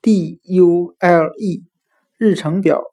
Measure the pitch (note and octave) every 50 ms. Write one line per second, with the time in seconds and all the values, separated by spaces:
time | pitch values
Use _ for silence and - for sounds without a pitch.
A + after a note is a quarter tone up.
0 | - A3+ G#3+ F#3+ E3 D#3+ F3 _ _ - F#3 F#3 F3+ F3 E3+ F3 F3 E3+ _ _
1 | - F3 F3 E3 D#3+ D#3+ - - A3 F#3+ E3 - - _ _ _ _ _ _ _
2 | _ _ _ _ A3+ G#3+ F#3 - - D3+ E3 G3 F#3+ A#3 - - - -